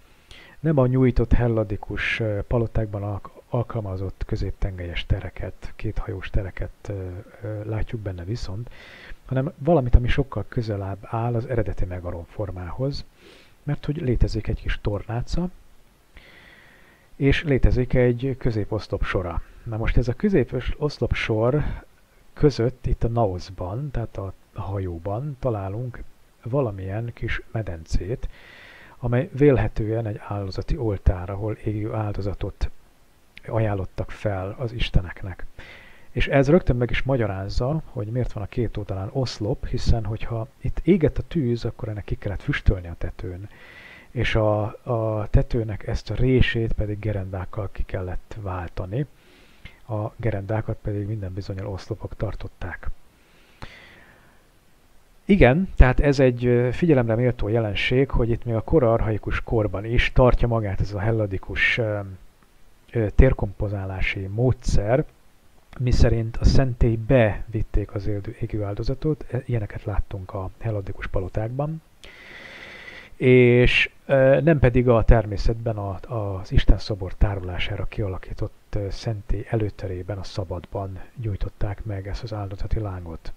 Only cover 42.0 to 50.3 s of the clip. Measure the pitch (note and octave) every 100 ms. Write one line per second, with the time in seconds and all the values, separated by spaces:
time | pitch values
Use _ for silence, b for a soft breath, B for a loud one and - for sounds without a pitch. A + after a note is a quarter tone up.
42 | - A#2 G#2 F2+ - - - G2 E2+ E2
43 | F2 - F#2+ F2+ G2+ B B B B B
44 | B - G#2+ A2+ G#2+ G#2+ G#2+ - - A#2
45 | A2 G#2+ G#2 C#3 C3+ B2 A2 G2+ - A2+
46 | - G#2+ B2+ B2+ - A#2 A2+ - G#2 G#2
47 | G#2 G2 F#2+ F#2+ F2+ - G2 - - G2
48 | F#2 F2+ - A2+ G2+ F#2 E2+ - F#2+ A2+
49 | D3+ B B B B B B B - G#2+
50 | A2 - G#2+